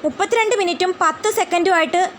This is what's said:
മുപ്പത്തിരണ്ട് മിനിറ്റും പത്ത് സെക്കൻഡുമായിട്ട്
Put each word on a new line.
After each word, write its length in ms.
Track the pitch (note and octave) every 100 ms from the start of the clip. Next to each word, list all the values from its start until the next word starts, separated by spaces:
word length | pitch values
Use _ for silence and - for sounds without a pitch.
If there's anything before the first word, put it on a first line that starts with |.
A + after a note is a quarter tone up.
| D4+
മുപ്പത്തിരണ്ട് 500 | - G4+ A#4 G#4+ A#4
മിനിറ്റും 300 | F4+ D4 F#4 F4+
പത്ത് 280 | E4 D#4 G#4+ G#4+
സെക്കൻഡുമായിട്ട് 640 | F4+ F4 F4 F4 A#3+ F4 F#4